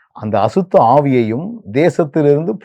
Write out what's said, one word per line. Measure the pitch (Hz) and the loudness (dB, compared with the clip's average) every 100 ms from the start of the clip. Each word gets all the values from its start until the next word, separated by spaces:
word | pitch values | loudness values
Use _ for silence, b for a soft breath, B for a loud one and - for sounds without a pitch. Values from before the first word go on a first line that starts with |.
| _ | _
அந்த | - 110 101 | -14 -4 -2
அசுத்த | 110 190 185 190 | 0 -2 0 2
ஆவியையும் | 131 139 143 127 110 117 190 240 - | 4 4 2 0 0 -4 -8 -12 -8
தேசத்திலிருந்து | 120 165 143 160 165 147 143 170 220 | 0 0 0 -2 0 2 2 -2 -4